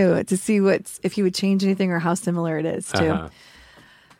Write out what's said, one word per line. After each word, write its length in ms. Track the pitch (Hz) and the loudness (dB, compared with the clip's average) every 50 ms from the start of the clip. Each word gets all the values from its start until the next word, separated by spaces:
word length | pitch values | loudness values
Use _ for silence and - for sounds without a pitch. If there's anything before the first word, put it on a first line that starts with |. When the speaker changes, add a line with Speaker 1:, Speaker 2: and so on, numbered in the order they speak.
| 196 180 170 | 6 4 4
Speaker 1:
too, 60 | 165 - | 2 0
to 140 | - 196 | 0 -2
see 240 | 185 - - 214 202 | -2 0 0 2 2
what's, 380 | 196 196 190 - - - - - - | 4 2 2 0 -2 -8 -10 -6 -6
if 100 | 190 - | -4 -2
he 100 | 208 202 | 0 0
would 120 | 185 180 | 0 0
change 280 | - - 196 196 196 190 | 0 0 0 2 2 2
anything 280 | 196 196 185 196 185 | 0 0 0 0 0
or 80 | 175 165 | 0 0
how 140 | 165 175 170 | 0 0 -2
similar 440 | 170 - 180 175 175 170 165 160 | -2 -2 -2 -2 -2 -2 -2 -2
it 80 | 156 156 | -2 -2
is, 240 | 165 - - 185 - | -4 -4 -6 -6 -2
too. 180 | - 98 165 160 | 0 0 2 2
Speaker 2:
Uh-huh. 200 | 160 170 80 76 - - - - - - - - - - - - - - _ - - | 0 -2 -4 -8 -14 -20 -20 -20 -20 -20 -20 -20 -20 -20 -20 -20 -20 -20 _ -20 -20